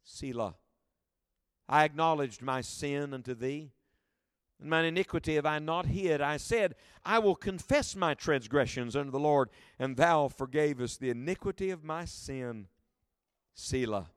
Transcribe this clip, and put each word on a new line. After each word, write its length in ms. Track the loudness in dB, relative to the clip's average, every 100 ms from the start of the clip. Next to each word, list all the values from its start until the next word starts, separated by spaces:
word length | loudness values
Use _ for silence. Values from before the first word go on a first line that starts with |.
Selah. 520 | -18 -10 -6 -4 -4 -6 _ _ _ _ _ _ _ _ _ _ 2
I 160 | 4
acknowledged 580 | 4 2 2 2 -2 -4
my 200 | -4 -4
sin 520 | -6 -8 -4 -4 -4
unto 220 | -8 -8 -6
thee, 360 | -6 -6 -12 _ _ _ _ _ _ _ _ _
and 100 | 0
mine 140 | 2 2
iniquity 500 | 0 0 -2 0 2
have 100 | 2
I 140 | 0
not 260 | -2 0 0
hid. 340 | 0 2 2
I 180 | 2 -2
said, 380 | 0 2 2 -2 -20 -12 2
"I 140 | 4
will 160 | 4 2
confess 600 | -4 -6 0 2 2 0
my 200 | 0 0
transgressions 800 | 0 0 2 2 2 -2 -4 -4
unto 160 | -2
the 80 | 0
Lord, 320 | 4 4 2 -4 -20 -6
and 180 | -4 4
thou 340 | 6 6 2
forgavest 680 | -2 -2 2 2 0 -4 -2
the 120 | -4
iniquity 580 | -2 -4 -4 -6 -4 -6
of 140 | -6
my 220 | -8 -8 -8
sin." 600 | -12 -10 -8 -8 -10 -14 _ _ _ _ _ _ _ _
Selah. 560 | -14 -4 -2 0 -2 -6